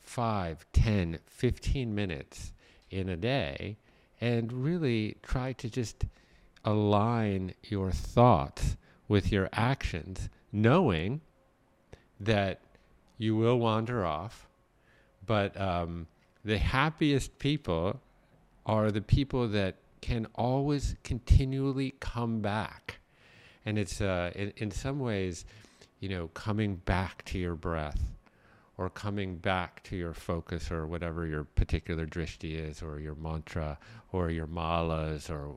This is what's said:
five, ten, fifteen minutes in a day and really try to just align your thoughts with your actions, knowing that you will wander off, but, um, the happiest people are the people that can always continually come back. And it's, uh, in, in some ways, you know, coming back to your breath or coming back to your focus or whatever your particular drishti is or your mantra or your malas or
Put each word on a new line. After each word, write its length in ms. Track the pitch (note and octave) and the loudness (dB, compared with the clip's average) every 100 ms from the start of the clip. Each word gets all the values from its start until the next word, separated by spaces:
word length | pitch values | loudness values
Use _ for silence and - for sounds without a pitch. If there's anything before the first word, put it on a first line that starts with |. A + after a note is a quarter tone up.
five, 640 | - - A#2 G#2 F2 D#2 - | -12 -4 -2 0 -2 -6 0
ten, 460 | - A2+ G#2 E2+ E2 - | 4 4 4 2 -2 -10
fifteen 680 | - B2 - - C#3+ A#2+ | -2 -2 0 -2 -2 0
minutes 580 | G#2 G2+ D2+ - - - - - - - | -2 -2 -4 -10 -14 -16 -16 -20 -20 -10
in 180 | F#2+ F#2+ | -4 -2
a 80 | E2+ | -2
day 600 | G#2+ C3+ D#2+ C2+ F2+ G#2+ _ _ _ - | 0 0 -2 -4 -8 -10 _ _ _ -6
and 320 | A#2 A#2 A2+ | 0 0 0
really 640 | B2+ C3+ F3+ D3 A#2 G#2+ - | -2 -2 0 2 2 0 -4
try 300 | - C3 B2+ | -4 -2 -2
to 140 | B2+ B2 | -6 -6
just 340 | C3 A2+ - - - _ - - - | -4 -4 -2 -4 -4 _ -20 -20 -6
align 880 | - G#2+ G#2 G#2 A2 A#2 G#2+ F#2+ F#2 - | 0 4 4 4 4 2 2 0 -4 -8
your 280 | - G2+ F#2+ | -6 -2 0
thoughts 840 | F2+ - - B2 F#2 C#2 - - - - - - | -2 0 6 8 8 4 -2 -2 -2 -10 -14 2
with 220 | G#2 - | 2 4
your 160 | G2+ F#2 | 2 2
actions, 760 | - A2+ C3+ - F2 F2 F#2 - - - | 2 2 2 -2 -4 -8 -8 -10 -12 -6
knowing 680 | G#2 A2 D#3 E3 E2 F2 C#3+ - _ _ _ _ _ _ - _ - | 4 6 8 6 4 2 -4 -8 _ _ _ _ _ _ -20 _ -8
that 420 | G2+ G#2+ G2 F2 _ - _ _ _ - | 0 2 2 -2 _ -20 _ _ _ -4
you 160 | A2 A2 | 0 2
will 220 | A2+ B2 | 4 4
wander 460 | A#2 A2 A2+ A#2+ | 4 2 0 -2
off, 440 | F2 D2+ G2 - - _ _ _ _ _ _ _ F#2 | 0 -2 -6 -14 -20 _ _ _ _ _ _ _ 0
but, 320 | G#2+ G2 - | 2 2 0
um, 460 | G2 F2 E2+ E2+ E2 _ _ _ | 0 0 -2 -6 -10 _ _ _
the 140 | G#2 G#2 | -2 0
happiest 800 | - C3 D3+ D#3 D3+ C#3 - - | 2 2 2 2 2 2 0 -4
people 640 | C#3 D3+ - E2 F2 C3 - _ _ _ _ _ - | -2 -2 0 0 0 -4 -12 _ _ _ _ _ 0
are 240 | G#2+ G#2+ | 2 2
the 100 | G#2 | 0
people 440 | G2 - C#3 C3+ A#2+ | 2 2 2 0 0
that 280 | G#2 F#2+ - _ - | 2 0 -2 _ -12
can 260 | - A#2+ A2 | -4 -2 -4
always 600 | - A#2 C3+ C#3 C#3+ - - | -2 0 0 0 0 -2 -4
continually 880 | - B2 - - C3+ C3+ C3+ C3 C3+ - | -6 -2 8 8 8 0 0 0 -2 -4
come 400 | - A#2+ A#2 A2+ | -8 -2 0 0
back. 580 | G#2 G#2+ G2 - - - _ _ - - - - | 0 -2 -4 -8 -16 -16 _ _ -20 -20 -20 -12
And 140 | - G#2+ | -4 -2
it's, 220 | G2+ - | -2 -2
uh, 300 | G2+ F#2 F2 | 0 0 -2
in, 180 | F2 G2+ - | -4 -6 -4
in 140 | G#2+ | -6
some 280 | - C3+ C#3+ | -4 -4 -4
ways, 440 | B2 G2+ F#2+ E2+ - - - - - - | -2 0 -2 -4 -12 -20 -20 -20 -20 -12
you 80 | F#2+ | -6
know, 200 | F#2+ E2 | -6 -6
coming 480 | - A2 G#2+ G#2+ F#2 | -8 -4 0 0 -2
back 480 | - F2+ F#2 - - | -2 0 0 -6 -8
to 120 | G2 | -4
your 160 | F2+ | -4
breath 460 | E2 E2+ E2 D2+ - - - - _ _ - _ - | -4 -4 -2 -2 -2 -4 -6 -20 _ _ -20 _ -8
or 100 | F#2 | -8
coming 480 | - G#2 G2+ F#2+ E2+ | -6 -6 -4 -4 -4
back 460 | F#2+ F#2 F2 - | 0 0 -2 -8
to 120 | - F#2+ | -10 -6
your 180 | E2+ | -6
focus 560 | D#2+ - E2+ - E2+ - | -6 -4 -4 -2 -6 -4
or 160 | E2+ D#2 | -4 -4
whatever 400 | E2+ E2+ E2 E2 | -4 -6 -4 -4
your 180 | D2+ | -4
particular 640 | D2 - E2+ E2 - E2 D#2+ | -4 0 2 2 -2 -4 -4
drishti 480 | E2+ D#2+ - D#2+ D#2+ | -4 -6 -6 -8 -6
is 220 | D#2 D2+ | -8 -8
or 160 | E2 D2 | -10 -10
your 140 | D2+ D2+ | -10 -8
mantra 640 | D#2+ D#2+ - - D2+ D2 - - - | -6 -6 -6 -6 -4 -6 -12 -20 -6
or 180 | F#2 E2+ | -2 0
your 160 | E2 D#2 | -2 -4
malas 840 | E2+ E2 E2+ E2 D#2+ D#2 D2+ - | -4 0 0 0 0 -2 -4 -6
or 200 | D#2 C#2+ | -8 -8